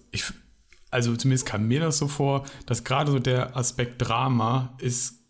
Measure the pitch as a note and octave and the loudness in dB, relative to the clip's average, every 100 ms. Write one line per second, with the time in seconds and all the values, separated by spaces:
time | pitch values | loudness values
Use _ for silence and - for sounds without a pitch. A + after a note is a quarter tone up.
0 | - - - - - _ _ - - B2+ | -8 -6 -4 -6 -16 _ _ -20 -4 -2
1 | A#2+ A#2 C3+ C3 - G#2 A2 C3 D#3+ D3 | 0 2 2 2 0 0 2 2 2 0
2 | C#3+ - C#3 C#3 C#3 - - A#2 - C3+ | 0 0 0 0 -4 -12 -4 -4 0 0
3 | D3 C#3 B2+ B2+ B2 C3+ B2 - A#2+ - | 2 2 2 2 0 -2 -2 -2 -4 -2
4 | A#2 A#2 C3 B2 A2+ C3 C3 - B2+ B2 | -2 0 2 2 2 2 -2 -4 -4 -2
5 | - - _ | -4 -6 _